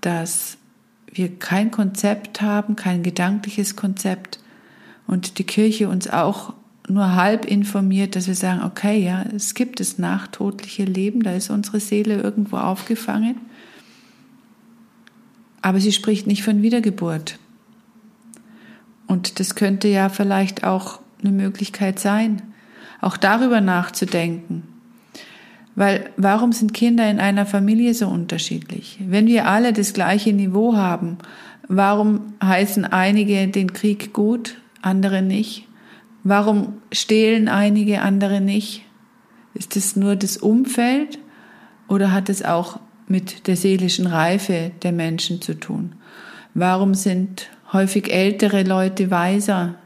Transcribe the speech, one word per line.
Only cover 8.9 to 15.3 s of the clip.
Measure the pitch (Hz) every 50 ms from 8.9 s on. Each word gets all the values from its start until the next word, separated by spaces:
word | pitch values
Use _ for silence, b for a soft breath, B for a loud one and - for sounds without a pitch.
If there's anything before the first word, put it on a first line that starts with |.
| 208 214 190
ja, | 180 180 185 190 - 214
es | 208 - - -
gibt | - - 247 247 -
das | 185 - -
nachtodliche | - 175 170 180 196 190 - - - - 202 196 202 - 196 - - 196
Leben, | 190 185 185 190 208 208 254 226
da | 208 180
ist | 185 196 -
unsere | 214 208 208 202 208 214
Seele | 202 - - 208 208 214 214 202
irgendwo | - 202 208 214 208 202 196 -
aufgefangen, | - - 190 190 - - 226 220 - - - 214 220 233 254 247 - B B B B B B B B B B B B B B B B B B B _ _ _ _ _ _ - _ - _ _ _ _ - _ _ - _